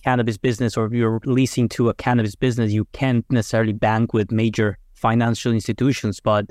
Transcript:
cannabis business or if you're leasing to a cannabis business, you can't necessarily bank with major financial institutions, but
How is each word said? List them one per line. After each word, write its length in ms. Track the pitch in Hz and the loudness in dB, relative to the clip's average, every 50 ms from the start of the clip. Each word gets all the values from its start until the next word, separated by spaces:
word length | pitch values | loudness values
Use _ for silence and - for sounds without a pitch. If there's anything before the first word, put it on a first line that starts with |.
cannabis 360 | - 127 127 123 117 117 110 95 | -2 0 2 2 0 0 -2 -2
business 400 | - 127 117 107 127 113 - 120 | -2 -2 0 0 -2 -2 0 -2
or 80 | 110 | -2
if 80 | 107 117 | -2 0
you're 260 | 120 117 113 113 113 - | 0 0 0 0 -2 -2
leasing 420 | 135 123 127 135 120 - - 120 110 | 0 2 2 2 0 0 0 -2 0
to 200 | - - 123 117 | 0 0 0 0
a 40 | - | 0
cannabis 400 | - - 123 123 120 110 104 - | 0 0 0 2 2 0 -2 -4
business, 380 | - - 131 117 123 117 107 | -2 -2 -2 0 0 0 0
you 140 | 104 107 107 - | 0 -2 -2 -4
can't 300 | - - 143 131 123 117 110 - | -4 -4 -2 0 0 0 0 0
necessarily 440 | 135 120 104 - - 113 113 110 101 | -2 -2 -2 0 0 0 0 0 -2
bank 400 | 110 - 107 110 110 117 113 - | 0 0 0 2 2 0 0 0
with 180 | 110 104 95 | 0 0 0
major 460 | 113 110 113 113 107 - 110 104 - - - - - | 0 0 0 0 0 0 -2 -2 -2 -6 -14 -20 -10
financial 580 | - - 113 113 117 117 117 113 - - 127 | -4 -2 0 2 2 2 0 0 -2 -2 -2
institutions, 680 | 117 110 - - 107 - 123 139 127 - - 107 98 - | -2 -2 -2 -4 -4 0 0 0 0 0 -2 -6 -4 -4
but 300 | - 113 107 104 101 - | -2 0 0 0 0 -4